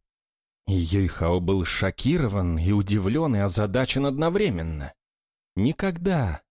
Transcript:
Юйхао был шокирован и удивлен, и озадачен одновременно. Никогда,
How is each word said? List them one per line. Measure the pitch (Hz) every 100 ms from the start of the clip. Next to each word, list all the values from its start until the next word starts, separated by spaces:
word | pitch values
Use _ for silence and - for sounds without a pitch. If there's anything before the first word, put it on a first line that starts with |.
| _ _ _ _ _ _ -
Юйхао | 95 80 98 92 - 85 90
был | 90 95
шокирован | 87 - 95 - - 175 127 101 90 82
и | 85
удивлен, | 104 95 107 95 135 160 110
и |
озадачен | 101 90 104 120 131 135 143
одновременно. | 135 160 190 208 90 80 78 71 - _ _ _ _ _
Никогда, | - 110 165 196 170 180 175 107 76 -